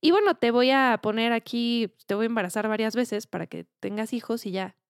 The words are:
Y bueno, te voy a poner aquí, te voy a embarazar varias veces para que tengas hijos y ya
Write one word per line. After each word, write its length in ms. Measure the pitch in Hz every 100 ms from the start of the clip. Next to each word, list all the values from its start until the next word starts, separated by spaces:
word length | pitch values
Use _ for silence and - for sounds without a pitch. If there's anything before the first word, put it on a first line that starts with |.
Y 100 | 302
bueno, 240 | 370 415
te 160 | 320 233
voy 200 | 240 254
a 260 | 269 262 220
poner 300 | 214 220 226
aquí, 640 | 233 - 240 233 240 220 _ -
te 80 |
voy 100 | 202
a 20 | 226
embarazar 420 | 226 185 214 214
varias 260 | 214 220 220
veces 300 | 247 208 -
para 200 | 175 170
que 200 | 170 170 _
tengas 320 | 196 208 220
hijos 320 | 240 - 226 208
y 40 |
ya 240 | 185 190 _